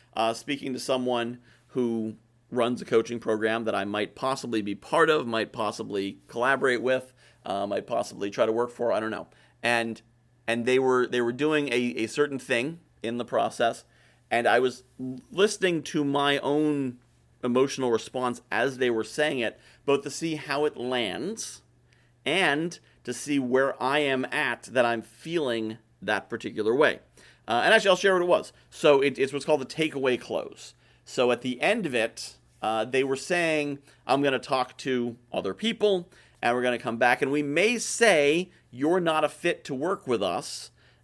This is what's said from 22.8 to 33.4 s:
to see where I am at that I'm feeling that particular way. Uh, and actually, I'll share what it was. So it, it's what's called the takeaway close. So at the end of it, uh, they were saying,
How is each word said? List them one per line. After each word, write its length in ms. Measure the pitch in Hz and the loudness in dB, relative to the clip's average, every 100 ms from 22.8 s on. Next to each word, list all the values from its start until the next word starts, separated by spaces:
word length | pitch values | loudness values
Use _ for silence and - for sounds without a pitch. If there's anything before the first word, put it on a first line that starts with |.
| _ _ | _ _
to 100 | - | -10
see 260 | 123 139 143 | -8 -2 -2
where 420 | 127 127 139 - | 2 4 2 0
I 180 | 123 143 | 0 0
am 260 | 143 131 131 | 2 0 -2
at 380 | 139 139 117 - | -2 -2 -4 -2
that 140 | 120 117 | 2 2
I'm 160 | 117 | 0
feeling 800 | 107 - 160 170 139 117 110 113 _ - | -6 -14 -6 -2 -2 -2 -4 -8 _ -10
that 280 | 98 104 - | -2 -2 -2
particular 440 | 113 110 101 104 127 | -8 -8 -2 0 4
way. 240 | 139 80 _ - - _ - | 4 2 _ -20 -20 _ -2
Uh, 180 | 117 143 | 0 4
and 80 | |
actually, 160 | 220 196 | 4 6
I'll 60 | 208 | 4
share 160 | 196 | 4
what 80 | 185 | 2
it 80 | 180 | 4
was. 240 | 165 - - _ | 2 0 -16 _
So 320 | - 160 143 | 2 6 6
it, 180 | 139 131 | 4 0
it's 140 | 135 | -2
what's 100 | 143 | -2
called 160 | 139 151 | 0 0
the 60 | 131 | 0
takeaway 560 | - 156 143 131 123 | -4 -4 0 0 0
close. 520 | - 92 - - - - _ _ | -2 -6 -6 -12 -20 -20 _ _
So 280 | - - 123 | -8 0 2
at 100 | 120 | 2
the 180 | 127 123 | 0 -2
end 260 | 156 233 170 | 0 0 0
of 80 | |
it, 420 | 123 113 - - - _ - | -2 -2 -4 -16 -16 _ -6
uh, 240 | 107 110 110 | -2 -2 0
they 180 | 131 | 0
were 140 | 135 131 | 0 -2
saying, 640 | - 175 | -2 0